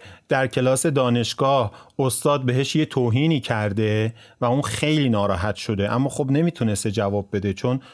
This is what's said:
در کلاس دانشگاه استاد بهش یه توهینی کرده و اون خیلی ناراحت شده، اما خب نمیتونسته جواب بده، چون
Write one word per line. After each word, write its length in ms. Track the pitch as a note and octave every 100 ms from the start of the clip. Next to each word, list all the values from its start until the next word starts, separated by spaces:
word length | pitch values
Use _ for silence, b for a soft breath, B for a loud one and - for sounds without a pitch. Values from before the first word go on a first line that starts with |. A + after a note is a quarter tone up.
| B B -
در 180 | C3+ C3
کلاس 380 | - B2+ C3 E3
دانشگاه 880 | C3+ B2 A#2+ A2+ - C3+ C3+ G#2+ B B -
استاد 460 | C3 - D3 C#3+ B2+
بهش 300 | B2+ C3+ D#3
یه 100 | D3+
توهینی 540 | C3+ A#2+ A#2+ D#3 D3+
کرده 760 | - A2+ G#2+ G2+ G#2+ G#2+ A2+ A#2 B B
و 40 | A#2+
اون 160 | C3+
خیلی 480 | - - D3 D#3 C3+
ناراحت 460 | G#2+ G2+ F#2 G#2+ -
شده، 360 | - G2+ G2+
اما 180 | A#2 C#3
خب 220 | - C#3
نمیتونسته 600 | C#3 E3+ - A2+ G2+ A2
جواب 380 | G2+ G2+ G2+ G2
بده، 200 | G2+ G2+
چون 260 | F#2+ B2+ C3 B